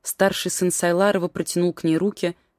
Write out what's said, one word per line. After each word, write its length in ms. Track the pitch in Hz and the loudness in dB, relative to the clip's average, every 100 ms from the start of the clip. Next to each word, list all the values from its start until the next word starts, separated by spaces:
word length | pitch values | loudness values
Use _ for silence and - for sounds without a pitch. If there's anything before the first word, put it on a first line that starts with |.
Старший 480 | - - 196 190 180 | -12 0 0 2 -6
сын 200 | - 180 | 0 0
Сайларова 580 | - 175 175 196 196 175 | 2 0 4 2 2 -2
протянул 440 | - 165 175 175 | -4 -4 0 0
к 120 | - | 0
ней 120 | 165 160 | 0 2
руки, 380 | 196 - 175 - _ | 0 -2 -6 -6 _